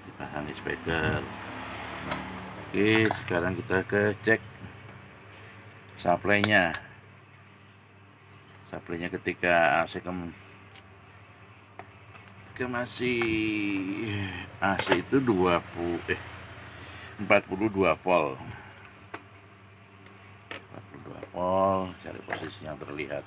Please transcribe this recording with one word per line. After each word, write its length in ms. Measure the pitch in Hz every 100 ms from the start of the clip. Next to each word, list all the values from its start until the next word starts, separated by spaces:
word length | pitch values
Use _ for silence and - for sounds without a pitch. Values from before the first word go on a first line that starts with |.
Dipasang 420 | - - 71 73 73 73
speaker. 640 | 78 76 80 82 78 78 - - - - - - - - - - - - - - -
Oke, 380 | 95 104 110 110 - -
sekarang 300 | 90 87 90
kita 180 | - 92 90
ke 260 | 101 104 101
cek 180 | - 110 - - - - - - - - - - - - - - - -
supply-nya. 760 | - 87 92 101 104 107 87 80 - - - - - - - - - - - - - - - - - - -
Supply-nya 400 | 82 - 87 87
ketika 680 | 92 - 87 90 85 80 76
A 80 | 82
C 140 | 92
kem-, 340 | 90 90 85 78 - - - - - - - - - - - - - - - - - - - - -
ketika 140 | - 127
masih 540 | 123 120 - 123 120 117 110 110 107 101 98 95 98 110 101 98 92 90 -
A 160 | 98 92
C 180 | - 90
itu 220 | - 131
dua 400 | 131 98 90 85 -
puluh, 300 | 82 85 85 -
eh, 80 | - - - - - - - - - - -
empat 240 | 98 101 -
puluh 240 | 95 107
dua 260 | 98 92 78
volt. 400 | - 87 73 65 64 - - - - - - - - - - - - - - - - - - - -
Empat 320 | - - - -
puluh 140 | 69 -
dua 140 | - -
volt, 640 | - 90 95 95 95 92 90
cari 180 | 85 - -
posisi 400 | - 80 - 78
yang 100 | 73
terlihat. 420 | 73 71 69 71